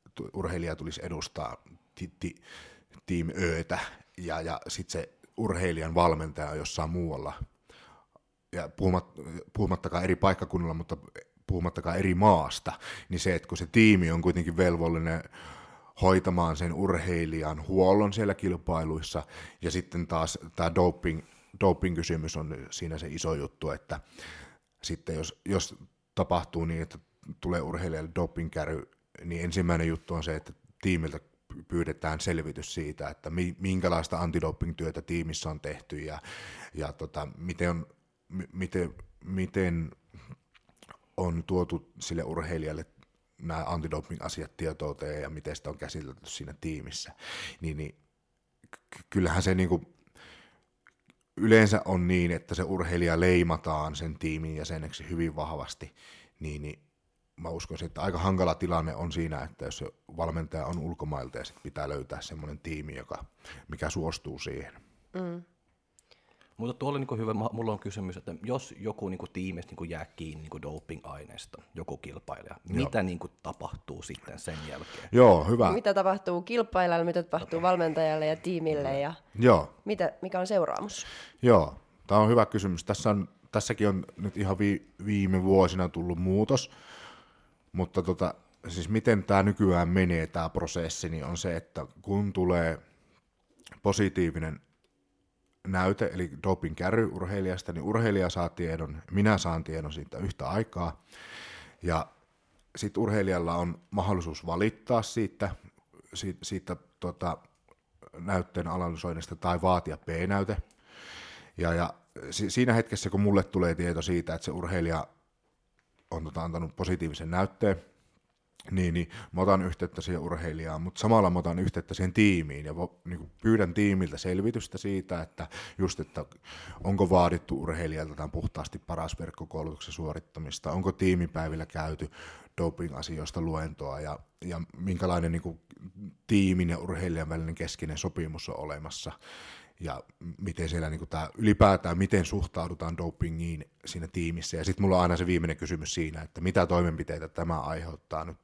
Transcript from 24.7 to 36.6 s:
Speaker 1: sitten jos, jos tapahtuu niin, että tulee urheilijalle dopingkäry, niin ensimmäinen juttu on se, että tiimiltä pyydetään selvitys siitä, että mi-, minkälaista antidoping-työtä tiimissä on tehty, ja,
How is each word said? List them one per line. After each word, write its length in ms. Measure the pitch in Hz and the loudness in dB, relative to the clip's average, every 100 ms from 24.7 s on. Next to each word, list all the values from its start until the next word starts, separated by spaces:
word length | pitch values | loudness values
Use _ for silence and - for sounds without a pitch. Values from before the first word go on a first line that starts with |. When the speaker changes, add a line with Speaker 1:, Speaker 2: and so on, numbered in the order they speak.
| _ | _
Speaker 1:
sitten 320 | - 82 - 80 | -10 -8 -6 -6
jos, 260 | 80 - - | -8 -8 -2
jos 300 | 95 - - - _ _ - | -2 -2 -10 -20 _ _ -2
tapahtuu 500 | 87 87 85 82 82 | 2 0 0 -2 -2
niin, 160 | 82 | -2
että 160 | 80 - _ _ - - | -6 -10 _ _ -20 -8
tulee 200 | 90 87 | -2 -2
urheilijalle 480 | 69 82 87 80 80 85 | -2 -4 -4 -4 -4 -2
dopingkäry, 760 | 85 - 80 80 76 80 - _ _ - 85 | -2 -2 -4 -4 -4 -6 -8 _ _ -12 -8
niin 180 | 85 | -4
ensimmäinen 440 | 87 92 85 82 82 | -2 2 2 2 2
juttu 260 | 80 - | -2 -4
on 100 | 85 | -4
se, 120 | 80 78 | -4 -6
että 180 | - - _ _ | -8 -18 _ _
tiimiltä 380 | 98 87 80 73 - _ - - - | 0 2 0 -6 -14 _ -18 -18 -4
pyydetään 520 | 87 82 76 80 80 | -2 -2 -2 -4 -2
selvitys 540 | 95 82 76 71 - | -2 -2 -4 -8 -10
siitä, 360 | - 76 76 71 | -8 -8 -8 -10
että 200 | 76 78 | -10 -6
mi-, 260 | 85 90 - | -2 -2 -2
minkälaista 600 | 95 92 87 85 78 85 | -2 0 2 2 0 -2
antidoping-työtä 840 | 85 82 78 - 82 80 80 78 | 0 0 -2 -2 -4 -4 -6 -6
tiimissä 480 | - 85 80 76 80 | -4 -4 -4 -6 -6
on 100 | 76 | -6
tehty, 400 | 76 76 - 76 | -8 -10 -12 -10
ja, 220 | 76 78 - - - - | -10 -10 -12 -16 -16 -16